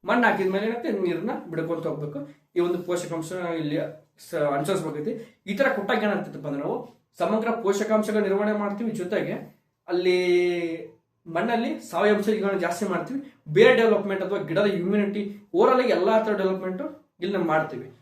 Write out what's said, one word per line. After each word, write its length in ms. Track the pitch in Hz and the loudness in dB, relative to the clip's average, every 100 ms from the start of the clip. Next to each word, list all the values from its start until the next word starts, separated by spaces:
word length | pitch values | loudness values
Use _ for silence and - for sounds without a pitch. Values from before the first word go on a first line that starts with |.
| 180 | 2
ಮಣ್ಣು 220 | 247 226 | 4 4
ಹಾಕಿದ 200 | 185 185 | 2 0
ಮೇಲೆ 180 | 190 220 | 0 -2
ಏನಾಗುತ್ತೆ, 260 | 240 - | -4 -4
ನೀರನ್ನ 400 | 202 180 160 214 277 - | -2 -2 -2 -4 -6 -6
ಬಿಡ್ಕೊಂತ 400 | 160 160 160 160 | -6 -4 -4 -4
ಹೋಗ್ಬೇಕು. 420 | 147 147 277 - - _ 175 | -6 -8 -8 -12 -16 _ -2
ಈ 40 | |
ಒಂದು 240 | 175 175 | 0 -2
ಪೋಷಕಾಂಶ 480 | 175 175 - 165 156 | -2 -4 -4 -8 -6
ಇಲ್ಲಿ 460 | 185 170 165 147 151 - - _ _ - | -6 -4 -4 -2 -2 -4 -10 _ _ -8
ಸ-, 60 | 165 | -2
ಅನುಸರಿಸ್ಬೇಕೈತಿ. 1040 | 147 139 156 190 156 147 180 - - _ - | 0 0 0 -2 -2 -6 -6 -8 -12 _ -8
ಈ 80 | 208 | 0
ತರ 120 | 269 208 | 2 0
ಕೊಟ್ಟಾಗ 280 | 190 220 | 0 0
ಏನಾಗ್ತೈತಪ್ಪ 440 | 214 196 - - 147 | 0 -2 -4 -10 -6
ಅಂದ್ರೆ, 160 | 139 | -4
ನಾವು 320 | 165 226 - _ _ - | -4 -6 -8 _ _ -4
ಸಮಗ್ರ 340 | 175 220 226 | 0 0 0
ಪೋಷಕಾಂಶಗಳ 680 | 220 190 202 214 214 214 214 | -2 0 0 2 2 2 0
ನಿರ್ವಹಣೆ 340 | 196 196 208 | 2 2 0
ಮಾಡ್ತೀವಿ, 380 | 208 202 202 226 | 0 -2 -2 -4
ಜೊತೆಗೆ 640 | - 180 208 - - - _ _ _ - | -4 -2 -2 -2 -6 -10 _ _ _ -4
ಅಲ್ಲಿ 320 | 175 180 180 180 175 180 175 170 165 - - _ _ 170 | 0 2 2 4 4 4 0 -4 -6 -12 -20 _ _ -6
ಮಣ್ಣಲ್ಲಿ 520 | 165 220 226 247 - | -2 0 0 -2 -6
ಸಾವಯವ 360 | - 170 208 208 | -6 2 4 4
ಅಂಶಗಳನ್ನ 420 | 208 202 196 190 | 2 0 0 0
ಜಾಸ್ತಿ 280 | 165 - 196 | -2 -2 -2
ಮಾಡ್ತೀವಿ, 480 | 170 170 277 - _ - | -4 -4 -8 -10 _ -2
ಬೇರೆ 280 | 156 240 226 | 6 8 8
ಡೆವಲಪ್ಮೆಂಟ್ 480 | 226 202 202 190 | 6 4 0 -4
ಅಥವಾ 140 | 185 196 | -2 -4
ಗಿಡದ 280 | 160 165 208 | 0 2 2
ಇಮ್ಯುನಿಟಿ, 840 | 175 180 208 202 202 202 - - | 2 0 0 0 -2 -6 -10 -4
ಓವರಾಲ್ 280 | 170 247 254 | 4 6 6
ಆಗಿ 80 | 247 | 4
ಎಲ್ಲಾ 340 | 170 196 220 | 2 4 2
ತರ 120 | 214 196 | 2 0
ಡೆವಲಪ್ಮೆಂಟ್ 440 | 190 190 185 185 311 - _ _ | 0 -2 -6 -6 -8 -10 _ _
ಇಲ್ಲಿ 140 | 180 | -4
ನಾವು 140 | 196 160 | -2 0
ಮಾಡ್ತೀವಿ. 440 | 156 156 123 - - | 0 0 -8 -14 -20